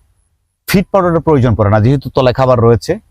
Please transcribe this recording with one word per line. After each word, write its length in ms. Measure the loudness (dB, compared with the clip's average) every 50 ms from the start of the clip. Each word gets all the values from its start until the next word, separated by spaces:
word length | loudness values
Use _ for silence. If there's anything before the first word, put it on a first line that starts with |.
| _ _ _ _ _ _ _ _ _ _ _ _ _ -2
ফিড 180 | -2 -2 -2 _
পাউডারের 280 | -2 -2 0 0 -2 -2
প্রয়োজন 360 | 0 0 0 2 2 0 0
পড়ে 140 | 0 0 0
না, 100 | 2 2
যেহেতু 300 | 2 0 0 -2 -4 -6
তলায় 240 | -4 0 0 0 0
খাবার 260 | 0 0 0 0 2
রয়েছে। 400 | 2 2 0 0 -2 -6 -8 -8 _ _